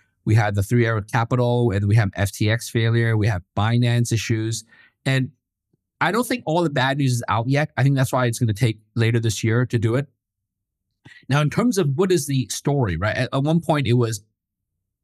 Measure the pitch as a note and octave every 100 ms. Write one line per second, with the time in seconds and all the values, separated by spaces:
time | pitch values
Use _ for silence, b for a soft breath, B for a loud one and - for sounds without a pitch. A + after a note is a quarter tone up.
0 | b b - G#2+ G#2+ G2+ G2+ A#2+ A2+ A2+
1 | G2+ A#2 A#2 B2 A#2+ A#2+ A#2+ G2 G2+ A2+
2 | G2+ - G2 - G#2+ A2 - A#2 A2+ A#2
3 | A#2 A2 G#2 F#2 - - G#2+ A#2+ A#2+ A#2+
4 | A#2 A2+ - A2+ A2 A#2 b b b b
5 | - C3+ C3 - _ _ _ _ _ _
6 | D3+ G#3 B3 B3+ - D#3+ E3+ C#3+ C3 C#3
7 | C3+ A#2+ - G#2 A#2 C#3 D3+ - C3+ C3+
8 | C3 C3+ B2 A#2 A2+ G2+ A#2+ G#2+ _ -
9 | A2+ A#2 A2+ - A2+ A#2 B2+ A#2+ A2 B2
10 | C#3+ _ _ _ _ _ _ _ _ _
11 | B B B C#3 D3+ - A#3+ G3 D3+ C3+
12 | F#3+ F3+ C#3+ C3+ A#2+ - - C#3+ A2+ E2
13 | G#2 - B2 C3+ C#3+ E3 - D3+ C3 B2
14 | A2+ A2 - _ _ _ _ _ _ _